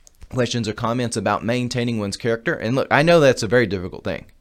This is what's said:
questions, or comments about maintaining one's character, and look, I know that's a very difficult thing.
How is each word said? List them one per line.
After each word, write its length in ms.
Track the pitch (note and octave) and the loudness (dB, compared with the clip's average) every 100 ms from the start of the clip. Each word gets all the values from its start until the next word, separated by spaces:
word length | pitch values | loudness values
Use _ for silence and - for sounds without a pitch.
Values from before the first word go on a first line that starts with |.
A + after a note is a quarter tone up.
| _ _ - | _ _ -8
questions, 380 | B2+ A#2+ A#2+ G#2+ | -2 -2 -2 -4
or 40 | |
comments 440 | G#2+ A2+ B2 A#2+ A#2 | -4 -2 -2 -2 -2
about 280 | G2+ G2+ | -2 -2
maintaining 540 | A2 B2 B2 B2 A#2+ A2+ | 0 -2 -2 -2 -2 -2
one's 180 | G2+ - | -4 -4
character, 380 | A#2+ A2+ E3+ | -2 -2 -2
and 200 | - A2 | -4 -2
look, 140 | C3 - | -2 2
I 120 | B2+ | 2
know 180 | D#3+ E3+ | 6 6
that's 240 | C#3 B2 | 6 4
a 40 | G#2+ | 2
very 180 | B2 A2 | 2 2
difficult 360 | F#2+ F2+ - | -2 -8 -8
thing. 240 | G2+ D#2+ - _ | -8 -8 -10 _